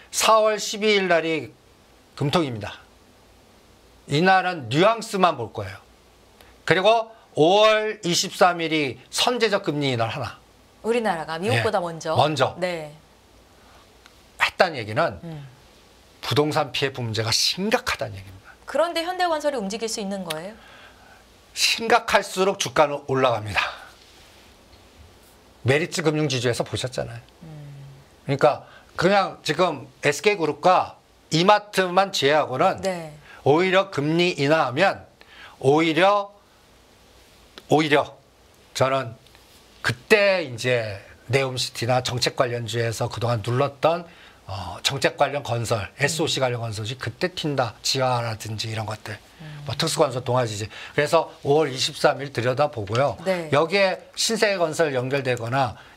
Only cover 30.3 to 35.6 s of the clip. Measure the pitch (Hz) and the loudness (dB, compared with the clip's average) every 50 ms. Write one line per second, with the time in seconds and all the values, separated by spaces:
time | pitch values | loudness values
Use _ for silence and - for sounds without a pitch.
30.3 | 208 180 160 147 147 - - 180 185 160 120 110 - - _ _ _ _ _ _ | 2 2 0 -2 -2 0 2 4 4 4 2 -2 -6 -14 _ _ _ _ _ _
31.3 | 151 160 170 196 208 208 208 - - 190 190 180 175 185 196 190 190 - 139 135 | 0 4 6 6 6 4 2 0 -2 0 0 2 2 2 2 2 0 0 2 4
32.3 | 147 151 135 110 127 127 165 190 160 110 175 190 185 175 165 156 151 151 - - | 4 4 2 0 0 0 2 2 2 0 -2 -4 -4 -6 -8 -12 -16 -20 -20 -20
33.3 | - - - 131 143 160 185 185 180 190 196 190 - - 143 151 160 170 175 180 | -20 -2 2 2 4 4 4 4 4 2 2 2 -2 -4 -2 0 2 2 2 2
34.3 | 156 - 139 139 156 160 151 131 120 143 185 196 147 - - - _ _ - - | 2 0 2 2 4 4 2 0 2 2 2 2 2 -2 -8 -18 _ _ -20 -20
35.3 | - - - - - - | -20 -20 -20 -20 -12 -2